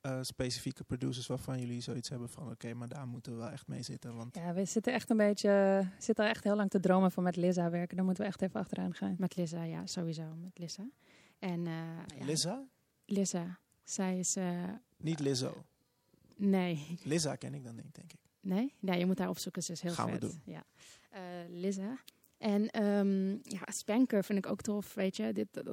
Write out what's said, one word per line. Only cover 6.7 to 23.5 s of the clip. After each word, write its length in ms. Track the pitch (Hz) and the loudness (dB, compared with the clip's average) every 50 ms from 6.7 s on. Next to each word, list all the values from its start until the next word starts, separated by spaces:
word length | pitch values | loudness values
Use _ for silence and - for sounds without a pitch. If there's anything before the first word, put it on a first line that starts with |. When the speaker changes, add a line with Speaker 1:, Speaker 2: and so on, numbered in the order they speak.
Speaker 2:
te 100 | - 202 | 2 4
dromen 300 | 170 185 180 185 190 185 | 6 8 8 8 8 6
van 120 | 180 - 180 | 4 4 2
met 140 | 180 170 | 2 2
Lizza 340 | 180 170 180 185 180 175 170 | 4 4 4 4 4 2 2
werken. 260 | 170 175 175 175 - | 2 0 -2 -2 0
Daar 80 | 180 190 | 0 2
moeten 180 | 185 185 180 208 | 2 2 2 0
we 40 | 202 | -2
echt 120 | 185 - - | 0 0 -2
even 180 | 185 - 214 | 0 0 -2
achteraan 340 | 190 - - 185 185 185 170 | -4 -2 -2 -2 -2 -2 -2
gaan. 200 | - - 196 190 170 | -2 -2 -2 0 0
Speaker 3:
Met 180 | 190 175 - | 0 -2 0
Lizza, 260 | - 175 160 160 170 165 | -2 -2 -2 -2 -4 -4
ja, 240 | 165 165 160 180 | -4 -4 -6 -6
sowieso 480 | 190 - 185 175 165 160 151 165 156 160 165 170 | -6 -4 -4 -2 -2 -4 -4 -6 -8 -10 -10 -12
met 160 | 185 - - | -12 -12 -10
Lizza. 300 | 175 165 - - 190 254 285 _ _ _ - - - _ _ _ | -10 -10 -8 -10 -10 -14 -14 _ _ _ -20 -20 -20 _ _ _
En, 280 | - 190 175 170 170 | -4 -2 -2 0 -2
eh, 60 | 170 160 160 165 165 165 165 165 - - - | -2 -2 -4 -6 -8 -8 -10 -12 -12 -12 -8
ja. 60 | - | -4
Speaker 1:
Lizza? 400 | 135 156 160 139 165 208 262 277 262 _ _ _ _ _ _ _ | -2 0 0 0 -2 -2 -4 -8 -12 _ _ _ _ _ _ _
Speaker 3:
Lizza. 520 | _ 208 196 196 180 - 185 170 180 180 - _ _ _ _ _ | _ 0 0 0 0 0 -4 -4 -4 -10 -12 _ _ _ _ _
Zij 340 | - - - 196 185 185 185 | -10 -4 -2 -2 0 0 0
is, 180 | 180 - - | 0 -2 -2
eh, 280 | 196 185 180 175 175 175 180 202 226 _ _ _ | -2 0 -2 -2 -2 -4 -6 -8 -10 _ _ _
Speaker 1:
Niet 240 | _ - 156 165 151 | _ -4 -2 -2 0
Lizzo? 440 | 147 139 139 123 135 131 - - - _ _ _ _ _ _ _ _ _ _ _ _ _ - | 2 2 2 2 0 -2 -6 -8 -14 _ _ _ _ _ _ _ _ _ _ _ _ _ -8
Speaker 3:
Nee. 640 | - 202 202 190 190 180 180 170 151 143 165 170 170 - | 0 2 4 4 4 4 2 0 -2 -4 -6 -8 -8 -2
Speaker 1:
Lizza 340 | - 143 175 156 147 131 | 0 0 2 2 0 -2
ken 180 | 131 - 127 135 | -4 -6 -8 -8
ik 100 | 147 131 | -8 -10
dan 100 | 120 117 | -12 -12
niet, 200 | 113 - - - | -12 -14 -14 -16
denk 180 | - - 170 - | -18 -20 -20 -20
ik. 80 | - _ _ _ _ | -20 _ _ _ _
Speaker 3:
Nee? 340 | - 196 185 190 233 277 - _ | -4 0 0 2 0 0 -4 _
Ja, 160 | - 190 180 | 0 0 2
je 120 | 175 175 | 4 4
moet 120 | 180 190 - | 4 4 2
haar 100 | 185 180 | 0 -2
opzoeken. 340 | 190 - - 190 - - 165 | -2 -4 -6 -6 -6 -6 -6
Ze 100 | - 175 | -6 -6
is 80 | 160 | -4
heel 120 | - 175 170 | -4 -4 -2
Speaker 1:
Gaan 140 | 160 - | 0 0
we 60 | - 170 | 0 0
Speaker 3:
vet. 80 | - | -2
Speaker 1:
doen. 200 | - - - 160 - | -2 -4 -4 -6 -12
Speaker 3:
Ja. 200 | - 170 156 - _ _ _ - - - - _ _ | -12 -14 -14 -14 _ _ _ -20 -20 -20 -20 _ _
Eh, 100 | - 196 185 180 175 180 175 170 | -14 -12 -10 -8 -8 -10 -10 -10
Lizza. 500 | 175 175 180 196 202 190 190 202 254 269 - - _ _ _ _ _ _ | -8 -4 -2 -2 -2 -2 -4 -6 -6 -8 -12 -18 _ _ _ _ _ _
En, 300 | - 220 202 208 208 220 | 2 4 4 4 4 2
ehm, 580 | - - 208 202 202 202 202 196 196 190 190 190 196 220 - | 2 2 4 4 4 6 6 4 4 4 4 2 0 -2 -4
ja, 180 | - | -6